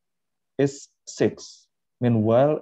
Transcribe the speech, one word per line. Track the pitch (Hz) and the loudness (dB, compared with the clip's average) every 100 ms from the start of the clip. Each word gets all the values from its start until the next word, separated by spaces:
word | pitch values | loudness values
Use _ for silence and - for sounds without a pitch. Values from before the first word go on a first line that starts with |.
| _ _ _ _ _ - | _ _ _ _ _ -2
is | 139 - - _ | -2 -2 -16 _
six. | - - 113 - - - _ _ _ _ | -20 -2 -2 -2 -14 -20 _ _ _ _
Meanwhile, | 123 113 107 117 143 156 | 0 0 2 2 2 0